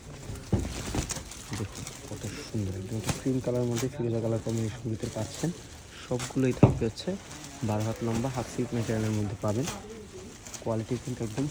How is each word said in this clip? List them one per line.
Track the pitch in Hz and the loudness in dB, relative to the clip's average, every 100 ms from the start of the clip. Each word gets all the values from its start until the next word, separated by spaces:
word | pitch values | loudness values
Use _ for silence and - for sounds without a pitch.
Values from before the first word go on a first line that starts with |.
| - - - - - - - - - - - - - - - 104 | -10 -10 -8 -8 0 2 2 -4 0 0 0 -4 -6 -10 -6 -4
দেখুন, | 101 - - - - | -4 -6 -8 -8 -8
কত | 101 104 90 - | -6 -6 -6 -4
সুন্দর, | 110 95 92 | 0 0 -2
একদম | 101 110 | -4 -2
একটা | - - | 0 0
ক্রিম | 135 127 123 | 2 2 2
কালার | 123 123 | 2 4
মধ্যে | 117 131 | 2 0
ফিরোজা | 131 120 113 | 0 2 2
কালার | 113 110 113 | 2 2 2
কম্বিনেশন | 113 110 - 117 | 0 0 -2 -2
ভিতরে | 110 113 135 | -2 -2 -2
পাচ্ছেন। | - - 160 - - - - - - | -4 0 -2 -2 -10 -14 -14 -14 -2
সবগুলোই | 123 127 135 127 - | -2 2 4 4 8
থাকবে | 123 127 113 | 8 8 0
হচ্ছে | - 175 196 - - - - 107 | 0 -4 -4 -6 -12 -10 -2 0
বারো | 107 110 | 2 2
হাত | 110 113 | 0 0
লম্বা, | 117 131 123 | 2 2 0
হাফ | 117 | -2
সিল্ক | - 120 120 | -2 0 2
ম্যাটেরিয়ালের | 110 110 110 107 | 2 2 4 4
মধ্যে | 104 - 107 | 2 2 2
পাবেন। | 107 180 196 - - - 92 - - - - | 2 0 -2 -8 -12 -12 -12 -12 -12 -12 -6
কোয়ালিটি | 113 110 107 120 | 0 0 0 -2
কিন্তু | - 123 113 | -2 -2 -2
একদম | 110 143 | 0 -2